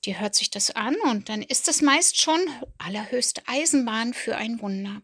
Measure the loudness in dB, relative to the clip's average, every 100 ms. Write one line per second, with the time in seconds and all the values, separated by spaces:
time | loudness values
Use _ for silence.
0 | -6 -4 0 0 0 0 -2 0 0 2
1 | 2 0 -2 -6 -2 0 2 4 6 6
2 | 4 2 2 4 2 -4 -12 -12 -8 -6
3 | -4 -2 -2 -4 -4 -2 2 2 2 0
4 | -2 -4 -4 -4 -4 -4 -4 -4 -6 -8